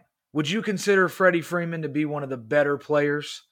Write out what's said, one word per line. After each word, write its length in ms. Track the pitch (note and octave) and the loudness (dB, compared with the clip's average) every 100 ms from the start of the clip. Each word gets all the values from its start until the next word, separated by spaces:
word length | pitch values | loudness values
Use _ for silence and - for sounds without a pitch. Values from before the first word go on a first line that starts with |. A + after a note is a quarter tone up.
| _ _ _ | _ _ _
Would 160 | D3+ D3 | -4 -2
you 120 | G#3+ | -2
consider 460 | G3+ F#3+ G#3 F#3+ F3+ | -2 -2 2 4 4
Freddie 320 | - F#3 E3+ | 4 2 2
Freeman 420 | D3+ F3 E3+ E3 | 0 -4 -4 -6
to 60 | D3 | -4
be 160 | C#3 | -2
one 180 | D3+ D3 | -2 -4
of 60 | C#3 | -6
the 60 | B2+ | -8
better 400 | A2 D3 C#3+ C#3+ | 0 2 2 0
players 640 | - D3 D3 D3 C#3+ - _ | 0 0 2 -2 -6 -14 _